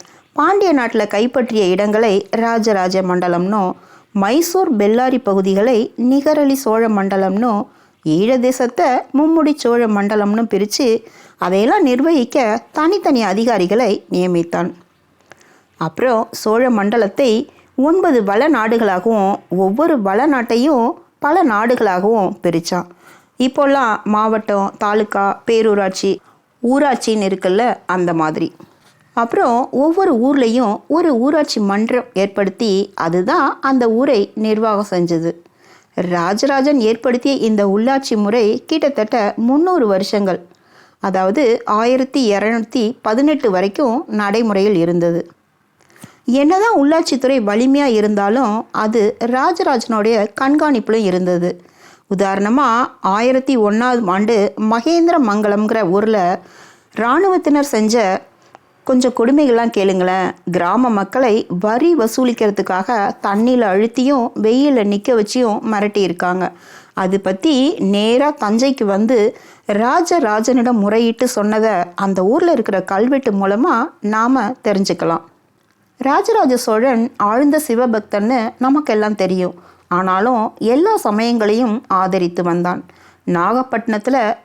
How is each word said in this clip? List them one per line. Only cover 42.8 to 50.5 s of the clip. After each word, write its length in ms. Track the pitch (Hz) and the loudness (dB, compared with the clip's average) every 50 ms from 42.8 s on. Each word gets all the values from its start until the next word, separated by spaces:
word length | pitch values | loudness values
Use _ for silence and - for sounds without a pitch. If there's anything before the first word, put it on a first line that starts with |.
| 220 214 254 - | -2 -2 -4 -4
பதினெட்டு 500 | - 220 220 240 277 302 311 285 - 226 | -4 -2 0 2 2 2 2 2 0 0
வரைக்கும் 520 | 185 180 190 202 202 - 302 240 226 262 247 - | 0 0 0 -2 -2 -2 -2 0 0 -2 -4 -4
நடைமுறையில் 680 | 220 208 208 202 208 226 240 220 202 196 196 214 208 | -4 -4 -2 -2 0 0 0 0 0 2 2 2 2
இருந்தது. 560 | 170 170 170 175 175 170 170 170 165 - - - _ _ _ _ _ _ _ _ _ _ _ _ _ - - - _ _ | 2 2 0 0 0 0 0 -2 -2 -6 -8 -14 _ _ _ _ _ _ _ _ _ _ _ _ _ -20 -20 -20 _ _
என்னதான் 500 | - 233 269 285 302 370 381 415 466 453 | -2 0 2 2 4 2 2 2 2 2
உள்ளாட்சித்துறை 680 | 320 277 285 320 330 330 - 302 247 - 254 277 262 214 | 2 2 2 2 2 0 0 -2 -2 0 0 0 0 0
வலிமையா 400 | 202 202 226 247 262 269 285 285 | 0 0 2 2 2 2 2 2
இருந்தாலும், 840 | 269 226 214 208 214 214 202 202 202 220 269 262 214 208 226 - - | 2 2 2 2 2 0 0 0 0 0 0 0 0 -2 -4 -6 -6
அது 460 | - - 220 220 220 233 202 214 208 - 233 | -6 -4 -4 0 0 2 0 0 0 -2 -4
ராஜராஜனுடைய 1080 | 233 247 262 277 349 359 359 370 330 277 240 - - 233 214 208 220 233 214 202 220 - - | -2 -2 0 0 0 0 0 0 0 0 0 -2 -2 -4 -2 0 0 0 0 0 -2 -4 -4
கண்காணிப்புல 520 | 269 269 | -2 0